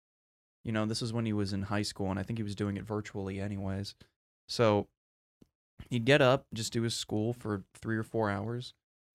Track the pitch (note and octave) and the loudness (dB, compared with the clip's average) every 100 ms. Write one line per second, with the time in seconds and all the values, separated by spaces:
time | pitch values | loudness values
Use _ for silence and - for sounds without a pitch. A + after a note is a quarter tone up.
0 | _ _ _ _ _ _ - A2 G#2+ A2 | _ _ _ _ _ _ -4 -2 0 -2
1 | B2 A#2 A2+ G#2 G2 G2+ F#2+ G#2 G#2 - | -2 -2 0 0 0 -2 -2 -2 -2 -4
2 | F#2+ F#2+ F#2+ A#2 G#2 G2 G#2 G2+ F#2+ G#2+ | -2 -2 -4 -4 -6 -2 -2 -2 -4 -4
3 | G#2 G#2 F#2+ G2 G2 G2+ G2 F#2+ G2+ - | -4 -6 -6 -4 -4 -4 -4 -4 -6 -10
4 | - _ _ _ - - A#2 G#2 G2 _ | -20 _ _ _ -6 4 6 6 2 _
5 | _ _ _ _ _ _ _ - - B2 | _ _ _ _ _ _ _ -20 -4 0
6 | A#2 C#3+ C3 C3+ - - A2+ A#2+ A#2 - | 6 8 8 6 2 -6 -4 0 0 -2
7 | - A2 A2 A#2+ A2 G#2 F#2 - A2+ A2 | -2 -2 0 -2 -4 -4 -6 -10 -4 -2
8 | A2 A2+ G#2+ G2+ G#2 A#2+ B2 - _ _ | -2 0 0 0 -2 -6 -10 -16 _ _
9 | _ | _